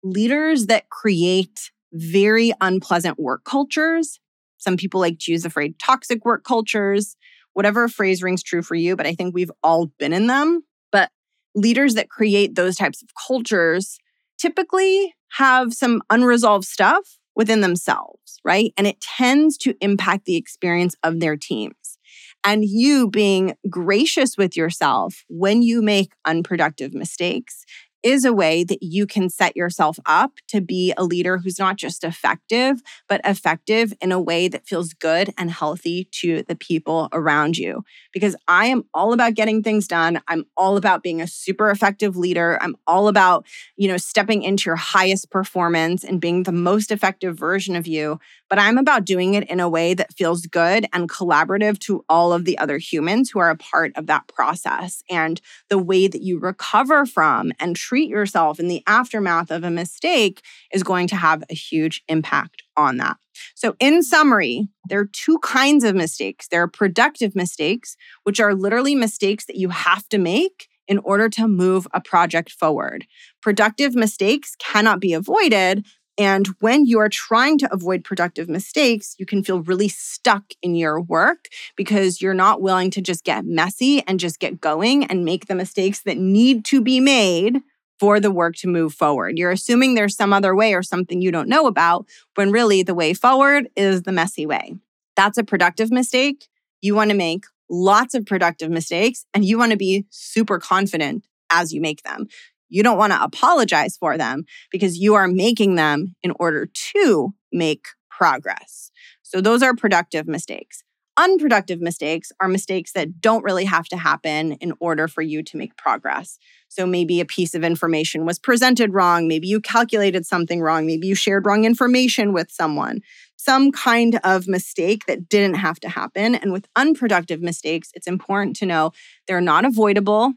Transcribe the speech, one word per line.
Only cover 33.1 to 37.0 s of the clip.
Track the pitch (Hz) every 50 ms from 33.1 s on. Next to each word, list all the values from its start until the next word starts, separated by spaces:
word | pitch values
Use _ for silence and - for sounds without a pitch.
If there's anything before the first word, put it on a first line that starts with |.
| 202 190 -
effective | 196 196 190 - 165 160 165 _ - 214 226 233 214 196 _
in | - 185
a | 185 180
way | 175 170 170 170 180
that | 180 - - _
feels | - 196 170 175 165 160
good | _ - 160 160 170 196 - - -
and | 185 170
healthy | 170 - 160 151 151 180 _ 170 175 180 190 _
to | - - - 170 165 156 -
the | - 170
people | - - - 175 160 - - 160 165